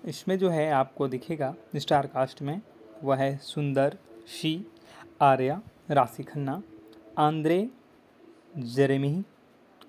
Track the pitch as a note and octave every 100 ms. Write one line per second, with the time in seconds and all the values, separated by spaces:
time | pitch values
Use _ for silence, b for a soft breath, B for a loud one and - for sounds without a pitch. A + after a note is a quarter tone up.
0 | F#3 C#3+ - F#3+ F#3+ D#3+ D#3 C#3 C3+ -
1 | C#3 C3 - D#3+ C3+ E3 - D3+ - D3
2 | C#3 C3 C3 - C#3+ E3+ - - - -
3 | C#3 C3+ C3+ C#3 - D#3 D3 C3+ C#3+ -
4 | - - - - D#3 E3 A3 - B B
5 | B - C#3+ C3 C3 E3+ - _ - C#3
6 | B2 - C3+ D3+ C#3 D#3 - - - -
7 | - - D3+ D#3 D#3 F3+ A#3 - _ _
8 | _ _ - - _ D#3 A#2 B2+ C#3 C3+
9 | C#3 E3 G3 _ _ _ _ _